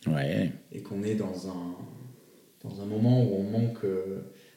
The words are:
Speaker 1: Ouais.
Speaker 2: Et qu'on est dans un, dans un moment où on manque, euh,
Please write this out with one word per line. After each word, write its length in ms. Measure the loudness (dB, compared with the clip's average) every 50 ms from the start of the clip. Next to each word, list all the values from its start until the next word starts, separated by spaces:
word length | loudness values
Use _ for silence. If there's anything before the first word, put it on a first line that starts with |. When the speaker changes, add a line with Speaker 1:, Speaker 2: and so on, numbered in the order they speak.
| -2
Speaker 1:
Ouais. 440 | 0 2 2 2 2 2 2 2 0 -2 -6 -12 -14
Speaker 2:
Et 80 | -14 -12
qu'on 220 | -10 -8 -6 -4
est 120 | -2 0 0
dans 340 | 0 0 -2 -4 -6 -6 -8
un, 280 | -6 -6 -8 -8 -8 -10 -12 -14 -14 -16 -16 -18 -18 -20 -20 -20 -20 -20 -20 -20 _ _ -12
dans 160 | -10 -10 -8
un 60 | -6
moment 360 | -2 2 4 6 6 8 8
où 120 | 6 4 4
on 80 | 2
manque, 420 | 0 0 2 2 2 2 0 -2 -2
euh, 380 | 0 0 0 -2 -4 -6 -8 -10 -12 -16 -20 -20 -20 -20